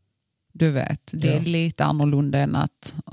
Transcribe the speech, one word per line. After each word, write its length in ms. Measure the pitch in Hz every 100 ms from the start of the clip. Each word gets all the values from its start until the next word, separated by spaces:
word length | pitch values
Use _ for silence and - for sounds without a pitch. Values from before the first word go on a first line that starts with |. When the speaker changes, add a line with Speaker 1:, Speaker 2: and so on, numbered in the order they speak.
| _ _ _ _ _
Speaker 1:
Du 180 | - 165
vet, 400 | 135 - - -
det 140 | 160 139
är 60 | 135
Speaker 2:
Ja. 40 |
Speaker 1:
lite 420 | 165 170 165 -
annorlunda 540 | 147 151 147 143 143 139
än 180 | 143 143
att 400 | 147 - - 151 -